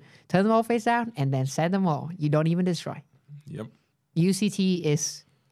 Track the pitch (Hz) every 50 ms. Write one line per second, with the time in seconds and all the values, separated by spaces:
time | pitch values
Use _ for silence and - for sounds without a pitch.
0 | - - - - _ - - 180 196 220 226 226 226 - 233 233 220 240 233 240
1 | 233 233 - - 139 135 135 135 131 135 - - 156 170 190 196 190 175 151 131
2 | 131 151 175 180 147 151 147 151 156 160 170 175 185 185 175 156 - 143 - -
3 | - _ _ _ _ - 147 143 - - - - 110 135 - _ _ _ _ _
4 | _ _ - 165 165 185 190 190 208 202 - - 190 190 185 175 170 156 147 147
5 | - - - - - _ _ _ _ _